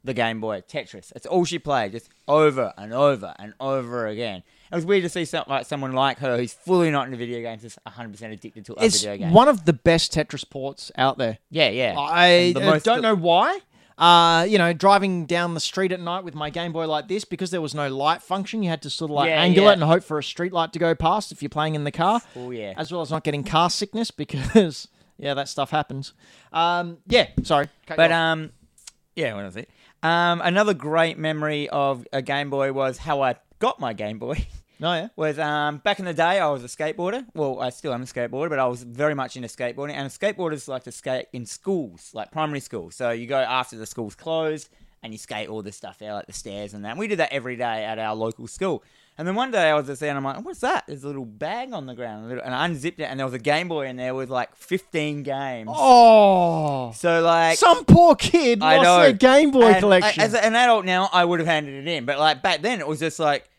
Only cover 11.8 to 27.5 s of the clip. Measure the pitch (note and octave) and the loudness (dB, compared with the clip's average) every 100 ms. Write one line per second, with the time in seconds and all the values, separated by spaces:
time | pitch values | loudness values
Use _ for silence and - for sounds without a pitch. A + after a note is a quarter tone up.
11.8 | A#2+ F#2 D3 E3+ F3+ F3 F3 F3 F#3+ D3+ | -2 -2 -2 4 6 6 4 2 2 2
12.8 | A3 A#3+ A3+ G3+ E3+ E3+ C4+ F#4+ _ _ | 2 0 2 0 2 2 2 -2 _ _
13.8 | _ - E3 F3 E3+ E3 F3+ G#3 E3+ E3 | _ 2 6 8 6 4 2 2 2 2
14.8 | G3 G3+ G3 F3+ D#3 F3 F3 E3 - F#3+ | 4 4 2 -4 -2 -2 -2 -4 -6 -4
15.8 | F#3+ F#3 E3+ F3+ F3 D3+ D3+ E3+ F3 D#3+ | -4 -4 -6 -8 -10 -10 -8 -8 -8 -6
16.8 | D#3+ D3+ G3+ G3 - E3+ F#3 F3 D3+ D3 | -4 -4 -4 -8 -8 -8 -6 -6 -6 -6
17.8 | C#3+ C3 D3+ F3 - F#3+ G3 A3 F#3 D#3+ | -6 -2 0 -2 -4 -6 -6 -4 -4 -4
18.8 | D3 - D#3+ C#3+ D#3+ D#3 F3 F3+ G#3 G3 | -8 -8 -4 -2 0 2 4 6 6 6
19.8 | D#3 F3 - D3+ C3+ - F3+ F3+ D#3+ D#3+ | 4 2 2 -6 -6 -8 -4 -2 -4 0
20.8 | E3+ E3 E3 G#3 - - C#3+ D3+ D#3 D3+ | 0 0 0 0 -4 -12 -8 -4 -4 -4
21.8 | D3 D3+ F3 A#3 - B2 B2 A#2+ G#2 F#2 | -6 -2 -2 -2 -6 -14 -12 -10 -10 -10
22.8 | D#3 F3 C#3+ D#3+ D#3 C#3+ C3+ D#3+ F3 - | -10 -8 -8 -6 -6 -6 0 2 2 -2
23.8 | G#3 A3 A#3 - D3 C#3 C3 A3+ F3+ C#3 | -6 -6 -8 -8 -8 -6 4 4 4 -4
24.8 | - _ _ _ C#3+ C#3 C3+ - C3+ D3+ | -20 _ _ _ -6 -6 -6 -6 -2 -2
25.8 | C#3+ C3+ C#3 _ _ _ _ D#3+ E3+ F3 | -4 -10 -12 _ _ _ _ -2 0 -2
26.8 | E3+ E3+ F#3 A#3+ - - - | -6 -12 0 2 2 -4 0